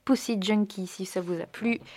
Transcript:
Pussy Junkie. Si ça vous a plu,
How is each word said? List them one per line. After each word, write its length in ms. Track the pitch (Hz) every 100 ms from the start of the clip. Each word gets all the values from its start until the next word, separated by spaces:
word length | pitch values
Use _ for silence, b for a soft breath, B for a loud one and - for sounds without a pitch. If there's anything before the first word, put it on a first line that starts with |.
Pussy 320 | - 254 - 220
Junkie. 480 | 190 214 208 - 185
Si 180 | - 185
ça 140 | 185
vous 200 | 175 170
a 60 | -
plu, 320 | - 226 233 B